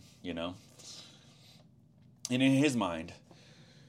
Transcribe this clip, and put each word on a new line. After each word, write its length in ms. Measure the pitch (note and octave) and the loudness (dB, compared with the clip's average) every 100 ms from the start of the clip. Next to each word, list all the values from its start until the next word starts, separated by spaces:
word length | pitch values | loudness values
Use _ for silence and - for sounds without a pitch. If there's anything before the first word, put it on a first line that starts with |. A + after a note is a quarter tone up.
| - - | -20 -16
you 120 | F2+ | -10
know? 220 | E2 E2+ F#2 - - - - - - - - - - - - - - - - - | -6 -8 -10 -18 -20 -20 -18 -20 -20 -20 -20 -20 -20 -20 -20 -20 -20 -20 -18 -4
And 120 | B2+ | 2
in 120 | C3+ | 4
his 220 | C3+ D3 B2 | 6 4 2
mind, 380 | F#2+ E2 E2 - - - - - - - | -2 -2 -8 -14 -20 -20 -20 -20 -20 -20